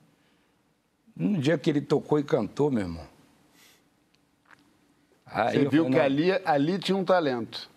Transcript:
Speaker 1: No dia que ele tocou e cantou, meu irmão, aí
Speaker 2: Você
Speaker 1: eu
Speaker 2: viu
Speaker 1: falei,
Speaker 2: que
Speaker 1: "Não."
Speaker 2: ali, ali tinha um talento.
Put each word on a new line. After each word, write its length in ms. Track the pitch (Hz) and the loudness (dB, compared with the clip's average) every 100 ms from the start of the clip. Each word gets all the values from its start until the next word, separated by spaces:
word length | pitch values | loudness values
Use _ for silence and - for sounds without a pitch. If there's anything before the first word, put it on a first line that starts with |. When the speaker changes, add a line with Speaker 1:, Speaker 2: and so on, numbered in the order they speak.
| _ _ _ _ _ _ _ _ _ _ _ | _ _ _ _ _ _ _ _ _ _ _
Speaker 1:
No 220 | - 175 202 | -6 -2 0
dia 200 | 131 165 | 0 0
que 100 | 165 | 0
ele 140 | 147 | -2
tocou 360 | 139 143 - 151 | 0 -2 0 -2
e 40 | |
cantou, 460 | 143 151 101 - 147 | 0 -2 -2 -2 -2
meu 140 | 123 | -2
irmão, 220 | 90 82 82 _ _ _ _ _ - _ _ _ _ _ _ _ _ - _ _ _ _ _ _ - | -4 -8 -16 _ _ _ _ _ -20 _ _ _ _ _ _ _ _ -20 _ _ _ _ _ _ -10
aí 320 | - 117 - | -2 0 2
Speaker 2:
Você 80 | 143 | 2
Speaker 1:
eu 40 | |
Speaker 2:
viu 140 | 147 | 2
Speaker 1:
falei, 60 | 160 | 4
Speaker 2:
que 60 | 143 | 2
Speaker 1:
"Não." 60 | |
Speaker 2:
ali, 380 | 143 139 175 185 | 2 2 2 0
ali 340 | - 147 147 190 | 2 0 2 -2
tinha 180 | 170 196 | -2 -2
um 80 | |
talento. 640 | 180 185 151 120 113 - - | 2 2 2 -2 -6 -12 -18